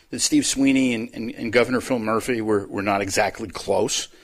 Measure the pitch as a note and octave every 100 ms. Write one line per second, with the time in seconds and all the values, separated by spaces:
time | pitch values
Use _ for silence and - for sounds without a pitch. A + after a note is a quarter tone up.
0 | _ B2 - D3+ B2 C3 C3+ C3+ C3 A2+
1 | A#2 - A2+ - A#2+ A#2+ A#2+ B2+ - B2+
2 | G#2+ A2 A2+ A#2 A2 G2+ G2 G2+ G2+ G2+
3 | G2 G#2 G2 - G#2+ - - G2 A#2 -
4 | - -